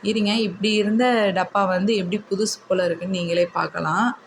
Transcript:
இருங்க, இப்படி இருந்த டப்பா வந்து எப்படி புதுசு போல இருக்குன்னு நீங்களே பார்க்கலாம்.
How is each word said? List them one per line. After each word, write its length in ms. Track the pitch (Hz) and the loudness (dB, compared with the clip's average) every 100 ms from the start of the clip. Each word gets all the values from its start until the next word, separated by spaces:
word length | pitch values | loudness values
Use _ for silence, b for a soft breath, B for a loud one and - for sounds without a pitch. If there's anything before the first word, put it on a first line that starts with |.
| 196 | 0
இருங்க, 220 | 220 208 220 214 | 0 0 0 -2
இப்படி 220 | 175 214 214 | 0 0 2
இருந்த 240 | 208 220 247 240 202 185 | 2 2 2 2 2 0
டப்பா 240 | 180 202 196 185 | -2 0 0 0
வந்து 160 | 196 214 | 0 0
எப்படி 160 | 175 208 - | 0 -4 -4
புதுசு 280 | 196 214 - - | -2 -2 -4 -2
போல 200 | 185 180 | 0 0
இருக்குன்னு 280 | 170 175 185 | -2 -4 -4
நீங்களே 260 | 170 170 175 165 | -2 0 0 -2
பார்க்கலாம். 500 | 165 170 160 170 240 - | -4 -4 -2 0 0 -2